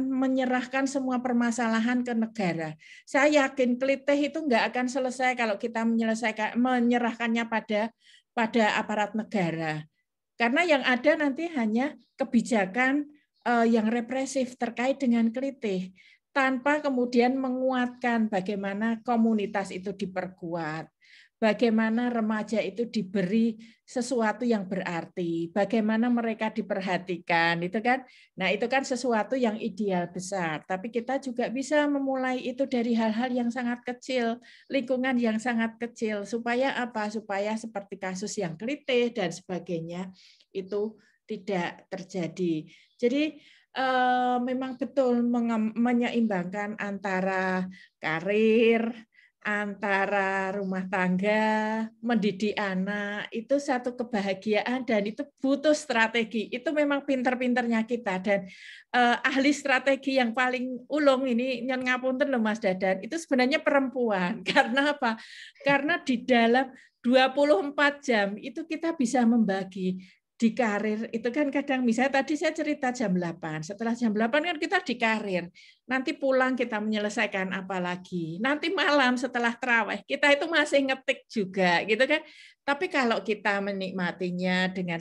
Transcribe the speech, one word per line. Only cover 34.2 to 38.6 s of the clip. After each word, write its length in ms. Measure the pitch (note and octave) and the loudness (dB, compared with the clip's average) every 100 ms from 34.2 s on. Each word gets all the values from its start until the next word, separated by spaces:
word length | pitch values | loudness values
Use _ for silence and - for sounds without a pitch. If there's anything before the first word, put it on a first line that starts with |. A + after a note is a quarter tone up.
| A#3 A#3+ - - - | 0 -4 -10 -20 -4
lingkungan 480 | C4+ C4+ B3+ C4 A#3+ | -4 0 -2 0 2
yang 240 | A#3 A3 | 2 0
sangat 320 | B3 A#3 A3+ A3+ | -2 -2 -2 -4
kecil, 400 | A#3 - G#3+ G#3 | -10 -6 -4 -4
supaya 560 | G3+ A#3 A#3 A#3+ C4+ - | -4 -6 -2 0 0 -2
apa? 320 | A#3+ A3 G#3 | -4 -4 -4
Supaya 480 | A3 G#3+ G3 G#3 A3 | -6 -4 -4 -2 -4
seperti 400 | A3+ G3+ G3+ F#3+ | -6 -10 -10 -8
kasus 400 | F#3+ F#3 G3+ G#3 | -8 -6 -6 -4
yang 160 | F3+ | -6
kelitih 560 | D#3 | -6